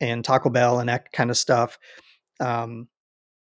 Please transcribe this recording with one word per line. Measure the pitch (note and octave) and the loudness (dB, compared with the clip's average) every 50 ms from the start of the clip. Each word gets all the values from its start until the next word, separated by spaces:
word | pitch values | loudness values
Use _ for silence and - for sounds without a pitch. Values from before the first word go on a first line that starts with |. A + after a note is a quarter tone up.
and | - A#2+ A#2 A#2+ A#2 | -4 -2 -2 -4 0
Taco | - C3 C3 - C#3 | 2 2 2 2 2
Bell | A#2+ B2 B2 A#2+ B2 B2 | 2 4 4 4 2 2
and | A#2+ A#2+ | 0 -2
that | A#2+ A#2+ - - - | -2 -4 -4 -8 -4
kinda | - B2 A#2+ A#2+ | -2 -2 0 0
stuff. | - - - C3 A#2 A#2 A#2+ - - _ - - - _ _ _ _ _ _ _ _ | 0 2 2 2 2 2 0 -4 -16 _ -20 -20 -20 _ _ _ _ _ _ _ _
Um, | C3+ B2 A#2+ A#2 A#2 A2+ A#2 A2+ A#2+ - _ _ _ _ _ _ _ _ _ _ | -6 -4 -4 -4 -6 -8 -10 -14 -16 -18 _ _ _ _ _ _ _ _ _ _